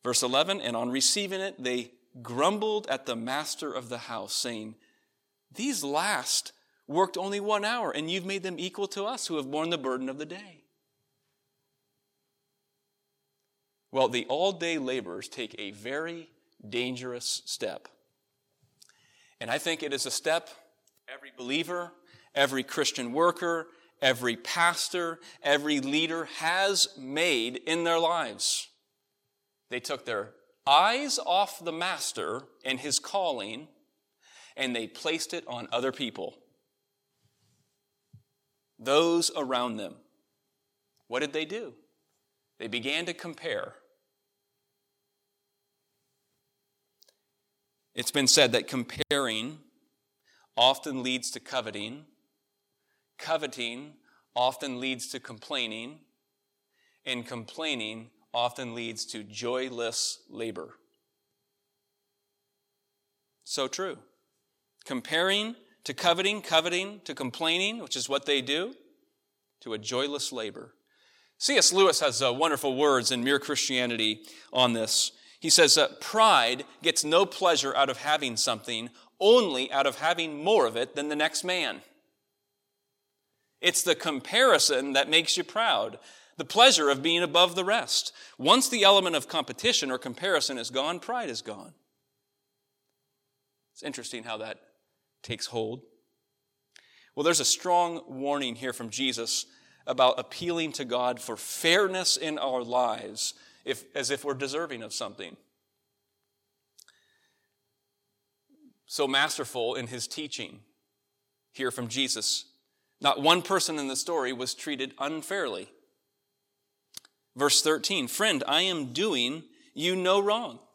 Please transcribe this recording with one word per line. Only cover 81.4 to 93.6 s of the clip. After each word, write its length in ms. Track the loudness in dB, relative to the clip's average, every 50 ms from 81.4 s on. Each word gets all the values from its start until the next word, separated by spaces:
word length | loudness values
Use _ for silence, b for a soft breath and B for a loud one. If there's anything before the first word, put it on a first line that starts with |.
| -2
man." 380 | -2 -2 0 -2 -2 -4 -8 -14 _ _ _ _ _ _ _ _ _ _ _ _ _ _ _ _ _ _ _ _ _ _ _ _ _ _ _ _ _ _ _ _ _ _ _
It's 220 | 0 2 2 2
the 120 | 2 2 0
comparison 1000 | 2 0 -4 -4 -4 -6 -2 2 4 6 8 8 6 6 4 2 2 0 2 2
that 160 | 2 2 6
makes 260 | 4 4 4 4 -2
you 80 | -2 -2
proud, 540 | -4 -2 0 2 2 2 2 0 -2 -6 -12 B B B B B B B
the 80 | -10 -10
pleasure 440 | -2 6 10 10 10 10 8 6 4
of 140 | 4 2
being 200 | 2 0 2 2
above 320 | 0 2 6 4 4 4 4
the 100 | -2 0
rest. 480 | 0 0 0 0 0 -2 -2 -2 -2 B B B B B B
Once 300 | 6 6 6 6 6 2
the 140 | 2 6
element 340 | 6 8 8 8 6 4 0
of 120 | 0 -2 -2
competition 600 | -4 -4 -4 -4 -8 -2 0 2 2 2 0 0
or 80 | -4 -4
comparison 580 | -6 -8 -8 -4 -2 2 2 2 2 0 -4
is 140 | -6 -8 -4
gone, 280 | -2 -2 -2 -2 -4 -4
pride 300 | -6 -6 -6 -4 -4 -6
is 140 | -6 -8
gone. 320 | -8 -10 -12 -12 -14 -20 -20 _ _ _ _ _ _ _ _ _ _ _ _ _ _ _ _ _ _ _ _ _ _ _ _ _ _ _ _ _ _ _ _ _ _ _ _ _